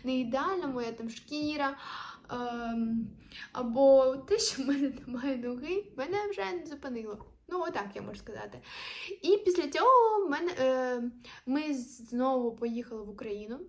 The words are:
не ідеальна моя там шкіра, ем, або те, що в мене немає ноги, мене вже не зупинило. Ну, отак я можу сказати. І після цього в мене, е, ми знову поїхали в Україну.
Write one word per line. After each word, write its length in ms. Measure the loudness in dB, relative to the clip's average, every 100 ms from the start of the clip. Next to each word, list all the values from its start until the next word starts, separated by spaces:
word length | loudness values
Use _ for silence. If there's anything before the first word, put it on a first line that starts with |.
не 140 | -2 0
ідеальна 480 | 0 0 0 0 -2
моя 260 | -4 -4
там 180 | -6 -10
шкіра, 680 | -10 -8 -4 -4 -2 -2 -4 -10 -12 -12 -14 -10
ем, 800 | -6 -6 -4 -4 -2 0 0 -4 -10 -18 -18 -10
або 640 | -4 0 6 10 10 8 2
те, 220 | 2 2
що 240 | 2 0
в 40 | 0
мене 260 | 2 0 -2 -8
немає 300 | -4 -2 -2
ноги, 480 | -4 -6 -4 -4 -4 -6
мене 300 | -2 -2 -2
вже 220 | -4 -4
не 140 | -4 -8
зупинило. 580 | -10 -8 -8 -8 -12 -16 -20 -8
Ну, 140 | -4
отак 260 | -4 -4 -6
я 80 | -8
можу 160 | -12 -12
сказати. 420 | -12 -12 -12 -14 -16 -14 -12 -12 -10 -4
І 140 | 2 4
після 320 | 4 2 0
цього 580 | 4 8 8 8 4 2
в 40 |
мене, 220 | 0 -2 2
е, 440 | 2 2 0 -2 -4 -8 -16 -12 -2
ми 280 | -2 0
знову 840 | -2 -6 -12 -6 0 2 2 0 -2
поїхали 460 | -4 -4 -6 -10
в 80 | -12
Україну. 480 | -10 -8 -8 -8 -12